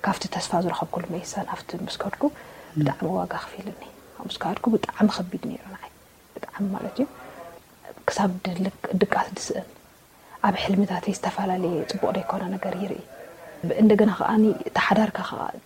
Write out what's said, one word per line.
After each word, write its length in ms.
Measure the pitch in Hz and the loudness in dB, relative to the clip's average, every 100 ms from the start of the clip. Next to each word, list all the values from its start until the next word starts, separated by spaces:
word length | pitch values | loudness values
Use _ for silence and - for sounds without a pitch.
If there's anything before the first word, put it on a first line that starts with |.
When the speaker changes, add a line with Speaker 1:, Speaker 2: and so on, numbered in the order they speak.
Speaker 1:
ካብቲ 220 | 202 - - | 0 -2 -4
ተስፋ 240 | 180 - 175 | -4 0 0
ዝረኸብኩሉ 460 | 175 - 170 175 - | 0 -2 -4 -6 -6
መይሰ 240 | 170 - - | -8 -6 -8
ናብቲ 280 | - - - 175 | -6 -8 -8 -10
ምስከድኩ 420 | 180 - 202 - | -8 -6 -6 0
Speaker 2:
ም። 100 | 294 - - - - | 0 0 -18 -18 -6
Speaker 1:
ብጣዕሚ 340 | 156 143 131 165 | 0 0 2 -2
ዋጋ 200 | 185 175 | 0 -2
ከፊለኒ። 480 | - - - 196 - - - - | -6 -8 -12 -12 -12 -18 -20 -20
ኣብ 100 | - | -14
ምስካድኩ 400 | 196 - - 202 240 | -12 -6 -4 0 2
ብጣዕሚ 380 | 220 - - 208 | 2 0 2 2
ከቢድ 320 | - 180 - | 2 -6 -6
ነይሩ 180 | - - 196 | -6 -10 -12
ንዓይ። 220 | 190 - - - - - | -16 -16 -20 -20 -20 -18
ብጣዕሚ 320 | - - - 202 | -14 -12 -4 -2
ማለት 260 | 202 196 | -2 -4
እዩ። 120 | - 294 - - - - - - - - - | -2 -2 -4 -18 -16 -16 -18 -20 -20 -18 -6
ክሳብ 280 | - - 196 180 | -2 2 2 2
ድልክ-፣ 480 | 185 175 190 - - | -4 -2 -2 -4 -2
ድቃስ 360 | 185 208 - - | 2 4 4 2
ድስእን 360 | 190 - 202 - - - - - - - - | -6 -4 -6 -6 -20 -20 -20 -20 -20 -20 0
ኣብ 120 | 208 185 | 0 2
ሕልምታተይ 560 | - 190 202 180 - | 2 2 2 0 -2
ዝተፈላለየ 640 | - - - 196 185 175 170 - | -2 -4 -2 -2 0 0 0 -2
ፅቡቅ 240 | 190 196 | 0 0
ደይኮነ 300 | 190 - 196 185 | 0 -2 -4 -4
ነገር 260 | 190 190 185 | -4 -4 -4
ይርኢ። 240 | 196 - - - - - - - 170 | -6 -6 -10 -18 -18 -18 -18 -8 -2
እንደገና 360 | - 214 208 214 | 6 8 10 6
ከዓኒ 300 | 180 - 220 214 - - | 6 4 6 6 4 0
ተሓዳርካ 480 | - - 202 214 - | 0 4 4 4 0
ከዓ 200 | 190 - - - | -6 -6 -6 -8